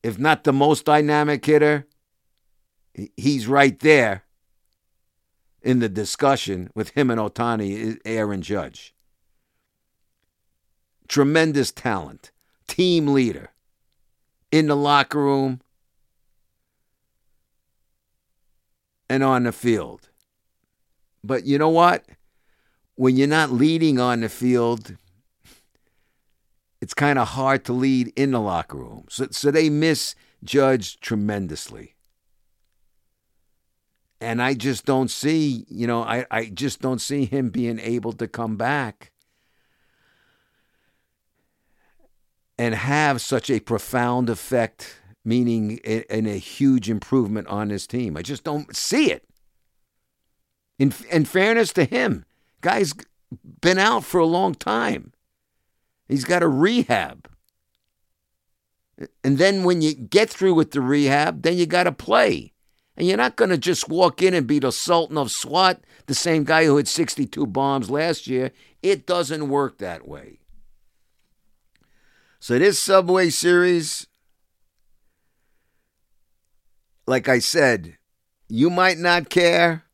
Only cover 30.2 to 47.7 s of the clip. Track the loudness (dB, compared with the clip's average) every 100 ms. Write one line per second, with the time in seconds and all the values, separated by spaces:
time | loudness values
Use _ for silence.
30.2 | _ _ -2 2 4 2 -2 -12 -6 -4
31.2 | -2 -4 -6 -10 -14 -18 -20 _ _ _
32.2 | _ _ _ _ _ _ _ _ _ _
33.2 | _ _ _ _ _ _ _ _ _ _
34.2 | -6 -2 -2 -2 -2 -4 0 0 0 -2
35.2 | -2 0 0 -2 -8 -6 -4 -2 -2 -4
36.2 | -4 -6 -6 -6 -6 -4 -6 -6 -6 -4
37.2 | -2 -2 -4 -2 -4 -4 -4 -4 -6 -8
38.2 | -10 -8 -8 -4 -4 -4 -6 -12 -20 _
39.2 | _ _ _ _ _ _ _ _ _ _
40.2 | _ _ _ _ _ _ _ _ _ _
41.2 | _ _ _ _ _ _ _ _ _ _
42.2 | _ _ _ -4 -4 -2 -2 0 0 0
43.2 | -2 -4 -2 -4 -2 -6 -4 -2 0 0
44.2 | -2 -4 -2 -2 -2 _ -20 -20 _ _
45.2 | -2 0 2 0 -2 -6 -6 -6 -4 -4
46.2 | -4 -4 -10 0 2 2 0 -6 0 0
47.2 | 0 -4 -6 -6 -4